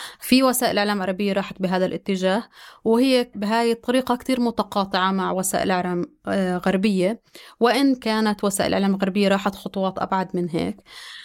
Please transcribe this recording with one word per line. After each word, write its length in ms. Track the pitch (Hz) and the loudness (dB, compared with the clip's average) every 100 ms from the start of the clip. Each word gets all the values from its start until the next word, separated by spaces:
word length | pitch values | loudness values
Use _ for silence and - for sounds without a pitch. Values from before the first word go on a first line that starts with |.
| - - | -16 -12
في 220 | - 254 | 2 4
وسائل 360 | 262 247 240 202 | 4 2 0 0
إعلام 240 | 208 202 | 0 0
عربية 300 | 190 185 202 | -2 -2 0
راحت 300 | 196 196 - | -2 -4 -4
بهذا 240 | 185 185 185 | -2 0 0
الاتجاه، 560 | 202 - 190 185 202 - - - - | -2 -4 0 0 0 -4 -16 -20 -6
وهي 460 | 220 226 269 254 240 | 0 4 4 4 0
بهاي 380 | 202 208 226 233 | -4 -2 0 2
الطريقة 440 | 226 - 254 254 240 | 0 0 0 2 -2
كتير 240 | - 247 | 0 0
متقاطعة 720 | 240 233 - 202 196 190 190 | 0 0 -2 -2 -2 0 0
مع 200 | 190 180 | 0 0
وسائل 380 | 185 185 - 196 | -2 -2 -2 0
إعلام، 340 | 180 180 175 - _ - | 0 0 -2 -4 _ -4
آه، 280 | 196 185 180 | -2 0 0
غربية، 640 | 185 190 214 190 180 226 _ - - - | 0 2 2 2 0 -2 _ -20 -18 0
وإن 340 | 233 247 277 | 2 4 2
كانت 500 | 254 220 220 214 202 | 2 0 0 0 0
وسائل 280 | 202 196 - | -2 0 0
إعلام 240 | 190 196 196 | 2 0 0
غربية 320 | 190 202 196 | 0 2 2
راحت 260 | 196 196 | 2 0
خطوات 440 | 190 - 196 190 185 | -6 -8 -4 -4 -4
أبعد 300 | 185 190 185 | -2 -2 -2
من 140 | 180 175 | -4 -2
هيك. 280 | 156 180 - - - - - | -2 -4 -6 -16 -20 -18 -18